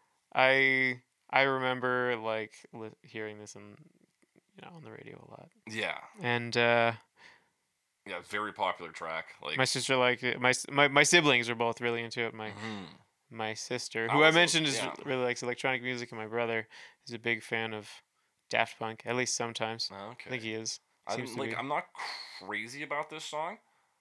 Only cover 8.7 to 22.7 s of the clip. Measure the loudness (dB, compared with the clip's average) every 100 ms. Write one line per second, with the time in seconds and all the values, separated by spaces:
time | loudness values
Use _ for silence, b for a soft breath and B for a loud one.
8.7 | -2 -8 -8 -6 -6 -8 -10 -4 2 2
9.7 | 2 2 4 4 2 -2 2 2 2 2
10.7 | 4 6 8 8 8 8 4 2 0 0
11.7 | 0 -2 -2 -4 -4 -4 -4 -10 -10 -8
12.7 | -8 -12 -16 _ _ _ -6 -6 -6 -6
13.7 | -6 -4 -4 0 6 8 8 6 4 2
14.7 | 0 -2 -6 -4 0 0 -2 -4 -2 0
15.7 | -2 -2 -6 -6 -8 -4 -2 0 -2 -4
16.7 | B B B -14 -6 -2 -2 -2 -4 -2
17.7 | -6 -10 -16 _ _ _ _ _ 0 0
18.7 | -2 -8 -8 -4 -2 -2 -2 -4 -4 -6
19.7 | -4 -8 -8 -14 -14 -10 -8 -6 -6 -6
20.7 | -10 _ _ -8 -6 -6 -6 -6 -6 -4
21.7 | -6 -6 -10 B B B B -8 -8 -8